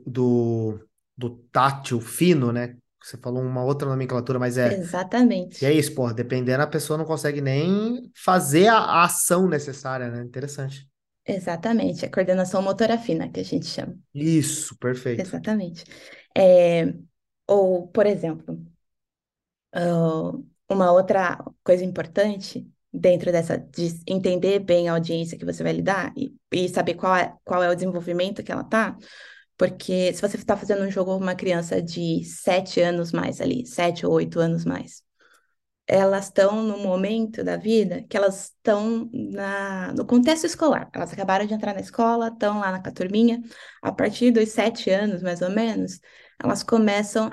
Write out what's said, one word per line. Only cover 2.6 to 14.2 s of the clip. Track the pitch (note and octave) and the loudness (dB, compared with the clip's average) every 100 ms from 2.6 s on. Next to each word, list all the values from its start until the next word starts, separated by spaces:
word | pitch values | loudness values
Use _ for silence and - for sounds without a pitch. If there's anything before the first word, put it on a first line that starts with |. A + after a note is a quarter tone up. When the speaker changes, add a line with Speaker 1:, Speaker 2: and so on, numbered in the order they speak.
| A#2+ A#2+ _ _ | -6 -12 _ _
Speaker 1:
Você | - A#2 | -20 -14
falou | B2 B2 | -8 -6
uma | B2+ B2+ | -4 -2
outra | B2+ C#3+ C#3+ | -2 -2 -2
nomenclatura, | C3 B2+ B2+ B2 B2+ | -4 -2 -4 -2 -2
mas | B2 B2+ | -2 0
é | A#2+ | 0
Speaker 2:
Exatamente. | G2 E3+ F3+ F#3 A#3+ A#3+ F#3 F3+ - | 0 -4 -6 -2 2 2 2 -6 -2
Speaker 1:
e | C#3 | 2
é | |
isso, | D#3 D3 | 2 2
porra, | - A#2+ | -2 -4
dependendo, | A2+ A#2+ B2+ B2+ B2+ | -4 -4 -2 0 0
a | D3+ | 0
pessoa | D#3+ D3+ D#3 | -2 -4 -4
não | |
consegue | D#3 D3+ D3+ C#3+ | -4 -4 -4 -2
nem | C3+ C3+ E3+ G3+ A3+ B3 - | -2 0 0 0 -2 -6 -10
fazer | - - F#3 C#3 D#3 G#3+ | -4 2 2 4 4 6
a, | A3 | 6
a | G#3+ E3 | 4 2
ação | F3 - - F3+ F#3 | 2 2 0 2 2
necessária, | D3+ C#3 B2+ C3 C3 A#2+ | 0 -6 -10 -8 -6 -6
né? | A#2+ | -8
Interessante. | A#2+ B2+ C#3 - C3+ - - _ _ _ - | -10 -10 -10 -8 -10 -12 -20 _ _ _ -8
Speaker 2:
Exatamente, | G3 F3+ E3+ A3+ A3+ F#3 E3+ | -6 -4 -4 0 0 0 -4
a | - | -4
coordenação | G3 F#3 F#3 F#3 F#3+ | -2 2 2 0 0
motora | G3 G3 A3 A#3 | -2 0 0 0
fina, | - E3 F3 | -2 -4 -4
que | F#3 | -8
a | |
gente | F#3 E3 - | -6 -6 -6
chama. | - - - _ | -10 -10 -12 _
Speaker 1:
Isso, | C#3+ | -4